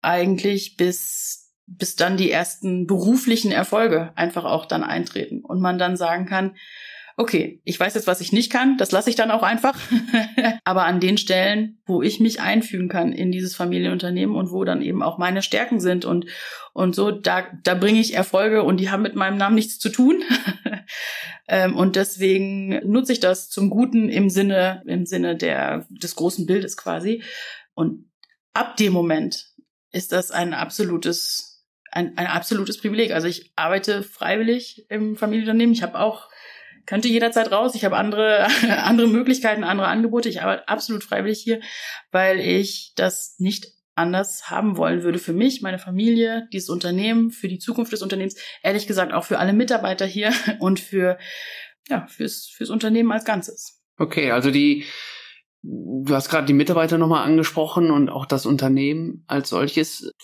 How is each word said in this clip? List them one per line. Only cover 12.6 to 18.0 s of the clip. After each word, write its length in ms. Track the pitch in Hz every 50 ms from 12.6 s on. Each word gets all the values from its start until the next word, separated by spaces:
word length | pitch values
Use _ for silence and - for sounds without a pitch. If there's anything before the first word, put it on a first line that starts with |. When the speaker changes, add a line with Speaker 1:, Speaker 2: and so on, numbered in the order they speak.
| 226 - - 185 180 175
Speaker 1:
kann 240 | - 185 170 - -
in 180 | - 180 180
dieses 240 | 185 185 185 180 -
Familienunternehmen 800 | - 175 175 180 180 180 180 180 180 180 175 180 180 185 208 208
und 160 | 196 185 180 175
wo 120 | 185 190
dann 160 | 185 180 -
eben 220 | - - 180 185 -
auch 160 | 156 170 -
meine 240 | 180 180 185 196 196
Stärken 380 | - - 208 233 240 247 214
sind 260 | 175 180 180 180 175
und, 180 | - 175 175 170 170 - - - - - - - - _
und 220 | - 185 185 175
so, 160 | - 196 208
da, 340 | 202 208 202 - 180 185 190 190 - - _
da 120 | - 185
bringe 260 | 180 185 208 214 220